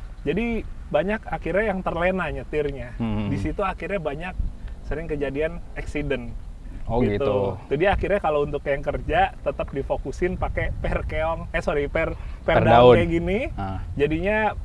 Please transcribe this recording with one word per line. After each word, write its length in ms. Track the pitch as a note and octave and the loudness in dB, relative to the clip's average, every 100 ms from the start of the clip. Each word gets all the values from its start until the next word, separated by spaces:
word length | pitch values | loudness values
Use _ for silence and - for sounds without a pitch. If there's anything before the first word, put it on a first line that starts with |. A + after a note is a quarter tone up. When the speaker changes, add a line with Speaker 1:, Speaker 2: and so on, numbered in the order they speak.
| - - | -12 -8
Speaker 1:
Jadi, 400 | C3+ E3+ A#3 A3+ - - - | -2 0 0 -2 -6 -10 -2
banyak 320 | D3 F3+ G#3+ - | 0 0 -2 -4
akhirnya 480 | E3 D#3+ F3+ A3 | -6 -2 0 0
yang 60 | F#3+ | -2
terlena 480 | F3 E3 F3+ F#3 D#3+ | -2 0 0 0 -2
nyetirnya. 640 | C3+ B2 D3+ D3 C#3 A#2+ | -4 -4 -2 -2 -4 -8
Speaker 2:
Hmm. 320 | G#2+ A#2 G#2+ G#2 | -4 -2 -2 -2
Speaker 1:
Di 140 | C#3 | -2
situ 160 | D#3 D3+ | -2 -2
akhirnya 400 | F#3+ F3 E3 G3 | -2 -4 -4 -4
banyak 360 | D3+ C#3+ F3+ - - - - - - | -4 -6 -6 -4 -4 -4 -10 -10 -6
sering 240 | C#3+ E3 | -6 -4
kejadian 480 | D3+ C#3 C3+ D#3+ E3+ - | -2 -2 0 -2 -4 -10
accident. 560 | - - D3+ D3 B2+ A#2+ - - - - - - | -10 -6 -4 -2 -2 -4 -10 -10 -12 -12 -8 -2
Speaker 2:
Oh, 160 | A#2 | 2
gitu. 560 | A2+ G#2 - G2+ G2 F#2+ - | 2 2 2 2 0 -2 -4
Speaker 1:
Jadi, 240 | C#3 G3 | 2 2
akhirnya 300 | F#3 F#3 G3+ | 2 2 2
kalau 240 | E3 D3 D3 | 2 2 0
untuk 160 | C#3+ | -2
yang 240 | D3+ C3+ C#3+ | -2 -2 -2
kerja, 480 | C#3 - D#3 F#3+ | -4 0 2 2
tetap 400 | - - - - | 0 -4 -4 -4
difokusin 640 | C#3 C3+ - C#3+ - F3+ F3+ | -4 -2 -2 -4 -2 -2 0
pakai 320 | D3 - E3 | -2 -2 -2
per 320 | - E3+ E3 D3+ | -2 -2 -2 -2
keong, 400 | D#3 D#3+ E3 E3+ | -2 -2 -2 -4
eh, 80 | E3 | -4
sorry, 320 | E3+ D3+ C#3+ | 0 0 0
per, 240 | D#3+ E3 - - - - | 0 -2 -2 -8 -6 2
per 160 | D#3 | 4
Speaker 2:
Per 0 | |
Speaker 1:
daun 80 | A#2 | 8
Speaker 2:
daun. 240 | A#2+ B2 | 10 12
Speaker 1:
kayak 160 | A#2 E3 | 10 6
gini. 300 | E3 E3+ G3 D4+ - | 0 0 0 -2 -4
Speaker 2:
Ah. 240 | F#2+ F#2+ - - | -6 -6 -6 0
Speaker 1:
Jadinya 560 | D3 D#3+ F#3 G#3+ G#3+ - | 0 0 0 2 0 -2